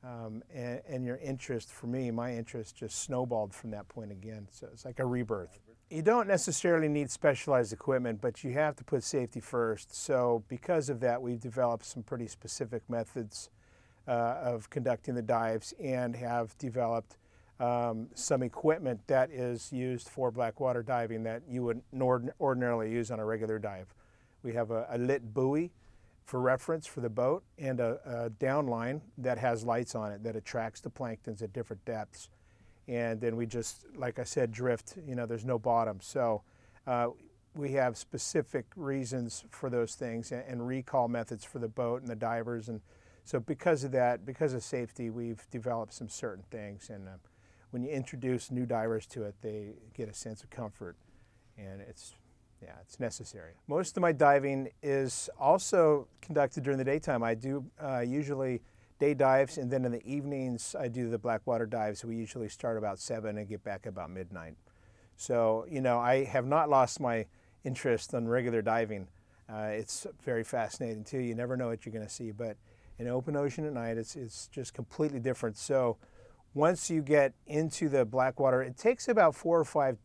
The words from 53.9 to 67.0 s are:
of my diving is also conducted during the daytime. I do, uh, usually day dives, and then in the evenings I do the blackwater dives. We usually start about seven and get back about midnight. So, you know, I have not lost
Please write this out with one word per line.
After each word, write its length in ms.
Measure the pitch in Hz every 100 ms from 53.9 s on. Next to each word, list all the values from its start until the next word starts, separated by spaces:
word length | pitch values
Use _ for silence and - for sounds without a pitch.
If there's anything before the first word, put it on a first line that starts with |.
| -
of 40 |
my 100 | 175
diving 580 | 147 147 143 139 135 131 -
is 440 | 147 139 135 - - -
also 680 | 139 185 - 190 160 151 123 _
conducted 420 | - 151 139 -
during 140 | 135 135
the 80 | 131
daytime. 380 | 147 156 127
I 100 | 117
do, 320 | 113 131 139 131 -
uh, 160 | 151 131
usually 600 | 120 135 143 139 135 120 - - - -
day 160 | 143
dives, 440 | 143 135 131 139 -
and 120 | 127
then 140 | 131
in 80 | 127
the 100 | 120 -
evenings 680 | 143 143 139 131 120 - -
I 80 | 127
do 220 | 120 117
the 80 | 113
blackwater 480 | 120 110 - 117 113
dives. 400 | 117 107 101 117
We 100 | 113
usually 320 | 110 - 107
start 300 | - 123 110
about 200 | 107 98
seven 400 | - 113 107 104
and 80 | 101
get 160 | 104
back 240 | 104 95 117
about 240 | 95 82
midnight. 460 | 92 92 92 82 - _ _ - - - _
So, 480 | - 120 113 110 -
you 120 | 151
know, 180 | 131 120
I 240 | 120 131
have 220 | 131 139 123
not 220 | 151 151
lost 320 | 139 123 -